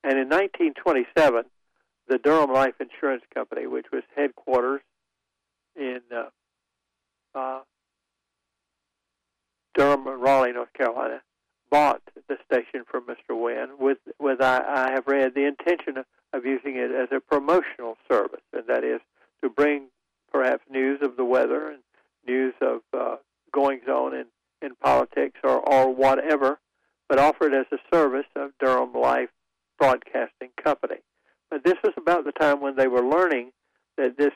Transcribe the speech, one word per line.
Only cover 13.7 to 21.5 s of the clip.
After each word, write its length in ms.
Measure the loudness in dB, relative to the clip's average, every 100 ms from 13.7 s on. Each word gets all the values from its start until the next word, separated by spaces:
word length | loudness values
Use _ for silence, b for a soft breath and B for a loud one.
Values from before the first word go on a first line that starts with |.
| -2
with, 180 | -2 -2 -6 -6
with 200 | -2 2
I, 200 | 2 2
I 320 | 0 -2 0
have 160 | -2 0
read, 260 | 0 0
the 120 | 0 -2
intention 520 | -2 -2 -2 -4 -10
of, 80 | -12 _ _
of 140 | -8 -4
using 300 | -4 -4 -6
it 140 | -4
as 180 | -4 -2
a 80 | -4
promotional 800 | _ -2 2 2 0 -10 -12 -12 _
service, 340 | 0 0 -8 _
and 100 | -10 -4
that 160 | -2
is 180 | -2 -4 _ _ _ _
to 60 | -6
bring 380 | 0 2 0 -6 _ _ _ _
perhaps 300 | -2 0 -2 _
news 280 | -2 -2 0
of 160 | -2 -2
the 80 | 0
weather 440 | 2 2